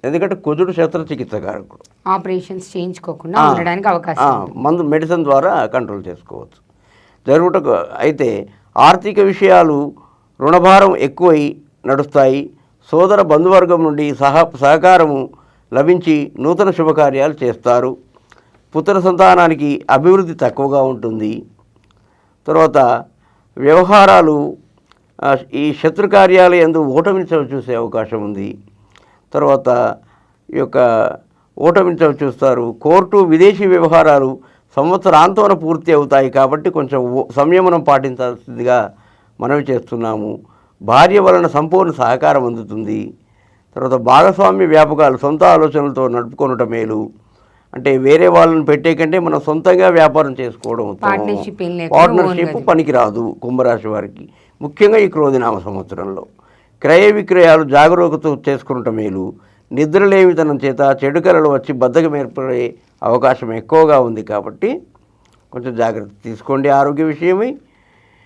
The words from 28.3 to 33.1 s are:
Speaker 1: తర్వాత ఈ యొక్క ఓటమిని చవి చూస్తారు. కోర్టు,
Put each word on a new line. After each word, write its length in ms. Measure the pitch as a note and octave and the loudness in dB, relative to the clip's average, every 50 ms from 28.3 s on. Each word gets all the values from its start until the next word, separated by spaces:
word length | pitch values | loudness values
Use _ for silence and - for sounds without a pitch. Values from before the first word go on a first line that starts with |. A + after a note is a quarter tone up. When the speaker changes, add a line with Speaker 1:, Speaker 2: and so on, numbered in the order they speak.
| G#2 G2 G2+ - - - _ _ _ _ _ _ _ _ _ _ _ _ _ _ - | -10 -10 -12 -12 -14 -18 _ _ _ _ _ _ _ _ _ _ _ _ _ _ -4
Speaker 1:
తర్వాత 600 | D3 D3 C#3+ C#3 C3+ C3+ C3 B2 A#2+ A#2+ A2 - _ _ _ _ _ _ _ _ _ _ - - | -2 0 0 0 0 0 -2 -2 0 -2 -4 -4 _ _ _ _ _ _ _ _ _ _ -10 -6
ఈ 40 | - | -6
యొక్క 520 | C#3 - - C3 B2+ A#2+ A2+ A2 - - - - _ _ _ _ _ _ _ - | -6 -4 0 0 2 2 2 0 -2 -4 -6 -10 _ _ _ _ _ _ _ -2
ఓటమిని 380 | - E3+ E3+ G3 F#3 F3 E3+ | 0 2 2 2 0 0 0
చవి 280 | - E3 D3+ C3+ C#3 D3 | 0 0 0 0 -2 -6
చూస్తారు. 520 | C#3 A#2+ - C#3 C3+ B2 B2 A#2+ A#2 A#2 - | -6 -4 -2 0 0 0 0 -4 -6 -8 -4
కోర్టు, 340 | - D3 E3+ F#3+ F#3 F#3 | 0 2 2 2 2 2